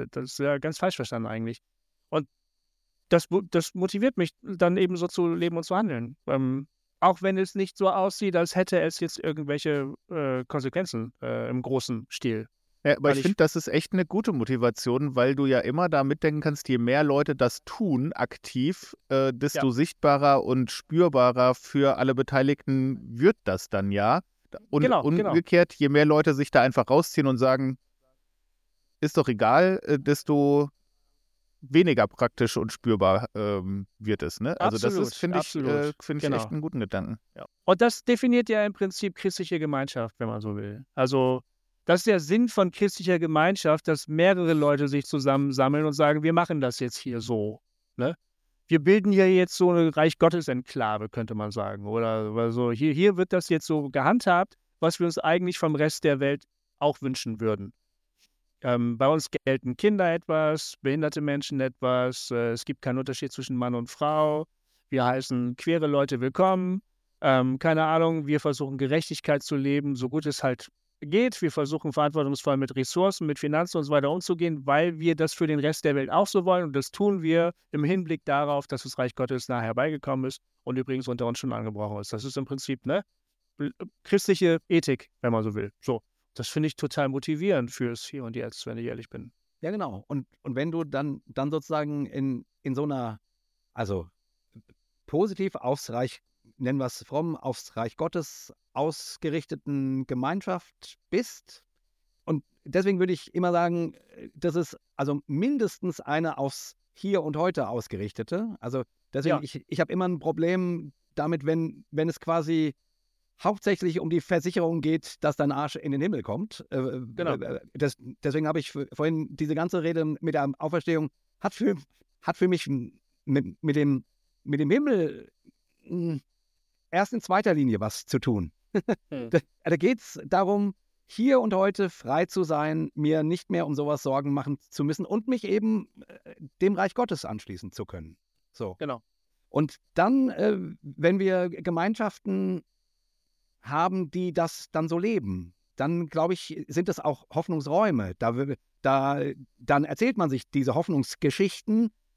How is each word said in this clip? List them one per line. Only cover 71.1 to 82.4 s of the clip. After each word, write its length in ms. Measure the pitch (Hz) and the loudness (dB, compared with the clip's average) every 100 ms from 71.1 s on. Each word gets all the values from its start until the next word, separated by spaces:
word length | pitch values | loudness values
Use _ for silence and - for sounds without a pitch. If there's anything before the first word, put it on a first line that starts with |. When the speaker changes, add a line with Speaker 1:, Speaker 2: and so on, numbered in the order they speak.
| 190 247 - | 2 2 0
Speaker 1:
wir 100 | 165 | -4
versuchen 440 | 156 143 156 156 | -2 -2 -2 -2
verantwortungsvoll 640 | 147 147 151 139 139 - 135 | 0 0 2 0 0 0 0
mit 180 | 135 131 | 0 -2
Ressourcen, 500 | 127 175 190 190 156 | -2 2 2 2 -4
mit 120 | 143 | -2
Finanzen 400 | 147 151 175 170 | -2 0 0 -2
und 60 | |
so 80 | 143 | 0
weiter 180 | 147 139 | 2 2
umzugehen, 560 | 175 170 170 170 151 135 | 0 -2 0 0 -2 2
weil 320 | 147 175 160 | 2 2 2
wir 180 | 165 160 | 0 2
das 160 | 160 | 0
für 140 | - 160 | 0 0
den 120 | 151 | 2
Rest 280 | 147 156 156 | 0 0 0
der 80 | |
Welt 160 | 139 135 | 0 2
auch 160 | 170 196 | 2 2
so 180 | 196 | 2
wollen 200 | 180 180 | 2 2
und 120 | 165 139 | 0 -2
das 140 | 131 | -4
tun 320 | - 202 196 | 0 0 2
wir 300 | 160 165 170 - _ | 2 2 2 -2 _
im 100 | 151 | -2
Hinblick 440 | 147 190 165 160 - | 0 0 -2 -4 0
darauf, 400 | 143 147 143 - | 0 0 -2 -4
dass 160 | 131 | -8
das 160 | 131 - | -6 -4
Reich 160 | 127 | -4
Gottes 340 | - 127 131 - | -2 -4 -4 -4
nahe 140 | 123 | -4
herbeigekommen 640 | 113 117 151 151 143 135 131 | -2 0 -2 -2 -4 -4 -4
ist 160 | - _ _ | -8 _ _
und 120 | - 127 | -6 -4
übrigens 320 | 127 131 127 | -4 -4 -4
unter 160 | 123 120 | -4 -4
uns 120 | 120 | -4
schon 160 | 135 | -4
angebrochen 440 | 113 110 104 107 104 | -4 -6 -6 -6 -6
ist. 140 | 101 | -8
Das 120 | 110 | -8
ist 120 | 131 | -6
im 80 | 139 | -6